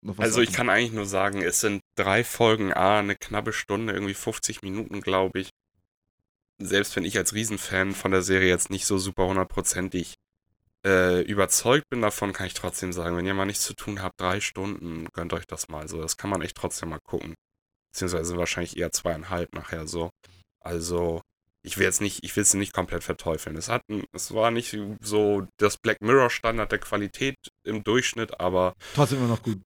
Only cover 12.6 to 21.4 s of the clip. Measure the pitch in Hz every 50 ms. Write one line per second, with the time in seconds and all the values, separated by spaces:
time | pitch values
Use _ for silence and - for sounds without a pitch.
12.6 | - 90 - - - 92 87 90 85 85 85 87 87 95 98 98 95 98 101 -
13.6 | - - 101 - - - 104 98 95 92 - _ 92 90 92 104 - - - -
14.6 | 95 101 101 - - 85 82 80 82 82 _ - 85 85 85 85 87 _ - 82
15.6 | - - 80 76 76 76 82 82 78 80 - - - 101 101 90 80 85 - -
16.6 | - 95 - - - 85 78 76 _ - - - - - 82 - _ _ _ _
17.6 | _ _ _ _ _ _ _ - 101 90 87 85 80 85 87 87 87 85 - -
18.6 | 87 85 - - 87 82 - - - 87 82 78 80 82 92 87 87 - - 82
19.6 | 80 - - 85 80 78 80 85 82 85 _ _ _ - _ _ _ _ _ _
20.6 | _ 85 87 85 82 85 87 85 87 85 82 82 - _ _ _